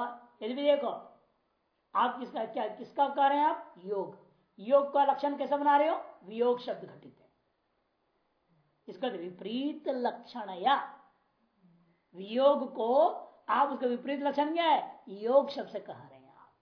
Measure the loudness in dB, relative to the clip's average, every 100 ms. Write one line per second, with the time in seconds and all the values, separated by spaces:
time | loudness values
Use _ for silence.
0 | -4 -8 -20 _ -8 0 4 4 2 -6
1 | -12 -20 _ _ _ _ _ _ _ 0
2 | 0 0 -8 -8 -6 -6 -6 -8 -8 0
3 | 0 4 4 4 2 0 -6 -16 -6 -4
4 | -6 -10 _ _ _ -14 2 2 4 2
5 | 2 2 -2 -2 -2 0 4 4 4 0
6 | -6 -18 -12 -2 0 0 -4 -10 -12 -18
7 | -20 -20 _ _ _ _ _ _ _ _
8 | _ _ _ _ _ _ _ _ -18 -8
9 | -8 -6 -10 -12 -8 -4 -4 -4 -6 -4
10 | -4 -6 -10 -14 -12 -2 2 2 0 -12
11 | _ _ _ _ _ _ _ _ _ _
12 | _ -16 -6 2 4 4 0 -4 2 4
13 | 4 2 -10 -14 -2 2 2 0 -2 -2
14 | -4 -4 -2 0 0 0 2 2 0 -12
15 | -16 -8 2 4 4 -2 -10 -10 -12 -16
16 | -18 -20 -20 -20 -20 _